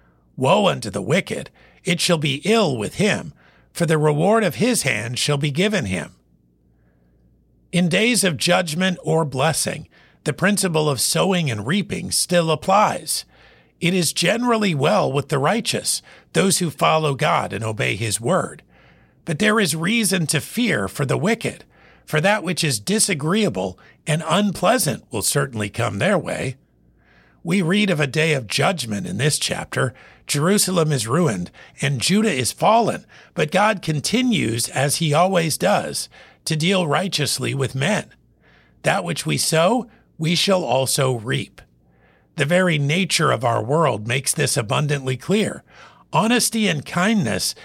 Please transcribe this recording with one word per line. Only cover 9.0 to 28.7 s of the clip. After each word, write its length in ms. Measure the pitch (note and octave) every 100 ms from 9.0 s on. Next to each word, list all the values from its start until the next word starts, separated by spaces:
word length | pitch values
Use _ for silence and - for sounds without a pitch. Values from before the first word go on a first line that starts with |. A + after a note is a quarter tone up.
or 220 | D3+ D#3+
blessing, 640 | D3+ B2+ D3+ - - - - _ _ _
the 80 | -
principle 560 | D3 F#3 G3+ F#3+ D#3 D3+
of 120 | C3+
sowing 500 | - E3 E3+ F3+ D3+
and 160 | G#2+ G#2
reaping 440 | G3+ - F2 F2+
still 400 | - - F3 E3
applies. 760 | D3+ - G3 G3 - D#3+ - - _ - - _ -
It 140 | E3
is 180 | F#3 D#3
generally 640 | - E3+ A3+ B3 A3+ G#3
well 360 | D3 C#3+ G3+ C3+
with 180 | C3+ B2+
the 100 | C#3
righteous, 640 | C#3+ A3 - - - - - - _
those 260 | E3 F#3+ -
who 120 | E3+
follow 440 | - D#3+ D#3+ D3+
God 380 | C3 D3+ D#3+ G2
and 120 | G#2
obey 320 | A2 G#2+ B2+ G#2
his 240 | A2+ G2+
word. 420 | A#2 F3+ - - - - - _ _ _
But 140 | - D#3
there 200 | G#3+ A3
is 160 | F#3
reason 520 | D#3+ E3+ A#3 G3+ F#3 D3+
to 120 | D3+
fear 460 | - - A#3+ B2 F#2+
for 180 | -
the 120 | C3+ B2+
wicked, 480 | E3+ A3+ - - - _ - _ -
for 140 | D#3
that 220 | F#3 G#3
which 200 | E3 F3
is 160 | D#3 A2+
disagreeable 1000 | G#2 G#3+ - D#3+ D#3 G#3 G3+ F#2+ F#2+ - - _ -
and 160 | D3+ D#3+
unpleasant 760 | F3 G#3 - F3 B3 D3+ A2 -
will 120 | G#2+
certainly 460 | - D3 C#3 A2+ G2+
come 300 | - A#2 G2+
their 200 | D#3+ F#3+
way. 380 | F2 E2+ C3 - _ _ _ _ _ _ _ _
We 200 | E3 G3
read 280 | E3 G#3 G#3
of 100 | D#3
a 60 | C#3+
day 280 | D3+ D#3+
of 120 | C#3+ A2
judgment 600 | - D3+